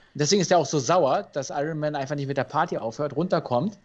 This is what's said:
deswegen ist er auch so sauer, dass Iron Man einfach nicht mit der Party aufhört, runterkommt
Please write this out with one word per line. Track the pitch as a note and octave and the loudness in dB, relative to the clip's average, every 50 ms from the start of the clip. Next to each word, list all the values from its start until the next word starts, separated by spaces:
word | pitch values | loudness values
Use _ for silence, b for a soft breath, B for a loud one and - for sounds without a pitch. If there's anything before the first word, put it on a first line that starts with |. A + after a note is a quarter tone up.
| b b - C#3+ | b b -4 -2
deswegen | D3 C#3+ F#3+ G#3 | 0 2 4 2
ist | E3+ - | 4 4
er | F#3 F3 | 4 4
auch | D3+ | 4
so | - - D3+ | 2 0 0
sauer, | B2 A#2 E3+ F#3 D#3+ B2+ C#3+ F#3 - - - | 2 2 4 4 4 4 4 2 0 -4 -6
dass | D3+ C3+ - | -8 -6 -4
Iron | - C#3+ C#3+ D#3 E3 D#3 | -4 -4 -4 -4 -4 -4
Man | D3+ D3+ D3+ | -4 -4 -4
einfach | C#3+ C3+ C3 D3+ | -4 -4 -4 -4
nicht | C#3+ C#3 C3+ | -4 -4 -2
mit | C#3+ C#3 | -2 -2
der | A#2+ | -2
Party | - - D3+ E3 F3+ F#3 - | 0 0 0 0 0 -2 -4
aufhört, | G#2 A2+ A#2 - D3 D3 - - | -6 -6 -4 -4 -4 -4 -2 -2
runterkommt | F3 F#3 F#3 E3 - - F3+ F3 E3+ G#3+ - - _ | -2 0 0 -2 0 0 0 0 0 0 -4 -8 _